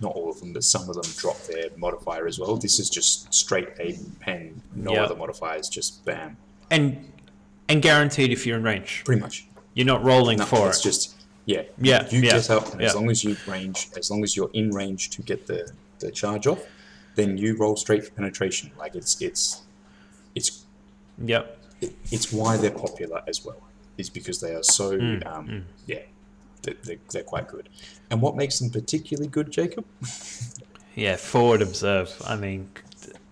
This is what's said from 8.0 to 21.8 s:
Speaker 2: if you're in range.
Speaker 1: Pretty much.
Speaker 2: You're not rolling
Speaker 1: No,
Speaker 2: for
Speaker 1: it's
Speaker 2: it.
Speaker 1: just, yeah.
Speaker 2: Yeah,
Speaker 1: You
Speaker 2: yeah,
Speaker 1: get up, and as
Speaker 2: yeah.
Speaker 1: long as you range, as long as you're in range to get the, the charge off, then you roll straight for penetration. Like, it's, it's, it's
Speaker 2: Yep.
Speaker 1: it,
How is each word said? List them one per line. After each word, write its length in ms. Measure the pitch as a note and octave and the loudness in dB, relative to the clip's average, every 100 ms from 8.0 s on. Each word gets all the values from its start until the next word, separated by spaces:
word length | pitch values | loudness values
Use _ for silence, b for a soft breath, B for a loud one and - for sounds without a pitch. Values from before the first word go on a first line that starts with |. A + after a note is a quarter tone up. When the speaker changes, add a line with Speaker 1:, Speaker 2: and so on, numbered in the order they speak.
| D3 - C3 | 6 4 2
Speaker 2:
if 140 | A#2+ A#2+ | 2 0
you're 120 | A2+ | 0
in 60 | |
range. 400 | A2+ G2+ - - - | 0 0 -4 -4 2
Speaker 1:
Pretty 160 | A2+ | 2
much. 260 | F#2 - - - - | 2 -8 -16 -20 -6
Speaker 2:
You're 140 | - B2+ | 0 4
not 160 | B2 | 4
rolling 340 | B2+ B2+ A#2+ G#2+ | 8 8 8 4
Speaker 1:
No, 40 | |
Speaker 2:
for 240 | G2+ A#2+ F#2+ | 4 6 6
Speaker 1:
it's 140 | F#2 | 4
Speaker 2:
it. 20 | |
Speaker 1:
just, 320 | G#2 - - - - - - | 2 0 -2 -8 -20 -10 -2
yeah. 160 | G2 - - | -2 -4 0
Speaker 2:
Yeah, 260 | C3 B2 - | 4 6 4
Speaker 1:
You 80 | A#2+ | 6
Speaker 2:
yeah, 120 | A#2+ | 8
Speaker 1:
get 160 | G#2+ A2+ | 6 6
up, 240 | A2 - | 4 2
and 80 | G2 | 0
as 100 | A2 | 2
Speaker 2:
yeah. 60 | G2+ | 2
Speaker 1:
long 100 | A2+ | 2
as 140 | A2+ | 2
you 140 | G#2 G2+ - | 0 -2 -6
range, 400 | F#2+ F#2+ F#2 - F#2 | -8 -6 -6 -8 -8
as 160 | - | -4
long 100 | G#2 | -2
as 140 | G#2 G2+ | 0 0
you're 140 | F#2 | -2
in 180 | A2 G#2+ | 0 0
range 400 | G2+ G2 F#2+ - | 0 -4 -6 -8
to 100 | - | -8
get 260 | A#2 F#2+ - | -6 -6 -4
the, 240 | F2 E2+ - - - | -6 -6 -14 -20 -12
the 120 | - | -10
charge 340 | - G#2 G#2 C3 | -4 -4 0 0
off, 140 | F#3 B B B B B - | 0 B B B B B 0
then 220 | G2+ F#2+ | 0 2
you 180 | G#2+ A2 | 0 2
roll 220 | G#2+ G#2+ | 2 2
straight 260 | - G#2+ | 2 2
for 80 | G#2 | 0
penetration. 600 | - G2 - F#2+ - - - | -6 -6 -2 -2 -2 -8 -12
Like, 180 | - F2 | -12 -6
it's, 260 | - - | -4 -2
it's, 400 | F3 - - - - _ b b b b b - | -4 -2 -4 -4 -14 _ b b b b b -4
it's 300 | - - - - - - - - | -4 -4 -14 -20 -20 -20 -20 -8
Speaker 2:
Yep. 340 | A#2 A2+ - - - | 0 0 0 -10 -20
Speaker 1:
it, 160 | - | -10